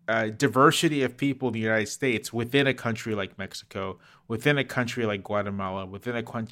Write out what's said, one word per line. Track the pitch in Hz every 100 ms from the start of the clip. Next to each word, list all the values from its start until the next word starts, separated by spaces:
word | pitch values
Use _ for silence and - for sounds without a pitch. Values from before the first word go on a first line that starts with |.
| -
uh, | 113 110
diversity | 110 139 131 151 156 165 147
of | 123 123
people | 139 123 127
in |
the | 113
United | 110 110 104
States | - 135 107 -
within | 113 117 139 135
a |
country | 123 120 110 117
like | 104 95 -
Mexico, | 95 - - 104 95 92 - - -
within | 113 147 143
a |
country | 127 139 120 123 110
like | 101
Guatemala, | 95 104 101 98 95 95 92
within | 98 123 120
a |
qu-, | 113 120 107